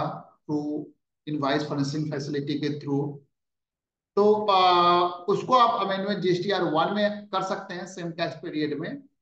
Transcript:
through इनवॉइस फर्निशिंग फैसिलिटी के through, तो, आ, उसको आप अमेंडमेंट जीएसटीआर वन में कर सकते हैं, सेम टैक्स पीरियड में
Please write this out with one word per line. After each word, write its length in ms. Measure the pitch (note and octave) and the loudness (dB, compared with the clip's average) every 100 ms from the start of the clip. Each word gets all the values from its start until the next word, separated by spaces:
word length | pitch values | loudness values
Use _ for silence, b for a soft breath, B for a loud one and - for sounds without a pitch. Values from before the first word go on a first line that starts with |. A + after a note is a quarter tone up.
| D#3+ - - _ | 0 -6 -14 _
through 440 | - D3 D3 D3 - _ _ _ D3+ | -6 -4 -4 -6 -10 _ _ _ -8
इनवॉइस 360 | D3+ C#3 D3 - | -4 0 0 -2
फर्निशिंग 420 | C#3+ C#3 D#3 C#3+ | -2 -2 -2 -4
फैसिलिटी 460 | C#3+ C3 C#3+ C#3+ C#3 | -6 -6 -6 -4 -4
के 180 | D3 C#3+ | -4 -6
through, 400 | C#3+ C#3 C#3+ - _ _ _ _ _ _ _ _ _ - | -4 -4 -4 -8 _ _ _ _ _ _ _ _ _ 4
तो, 80 | G#3 G#3 G#3 | 4 4 4
आ, 560 | F#3+ F#3 F3 F3 F3 F3 - - | 4 6 6 6 6 2 -2 -2
उसको 220 | F3+ - B3+ | -2 2 4
आप 240 | A#3 A#3 | 4 2
अमेंडमेंट 360 | G3 F#3+ G3 F#3+ | -2 -2 -2 -2
जीएसटीआर 400 | F3+ F3 G3+ F#3 | 0 0 0 0
वन 280 | E3+ D3+ F3 | 0 2 0
में 320 | G#3 G#3 G#3 - | 2 0 -2 -6
कर 140 | F#3+ | -4
सकते 320 | - F#3+ - | -4 -4 -8
हैं, 120 | F3+ F#3+ | -10 -12
सेम 240 | F3+ E3+ | -10 -8
टैक्स 220 | E3+ D#3+ - | -4 -6 -6
पीरियड 420 | E3+ D3+ D3 C#3 | -8 -4 -4 -4
में 160 | E3+ C#3+ - _ | -8 -10 -14 _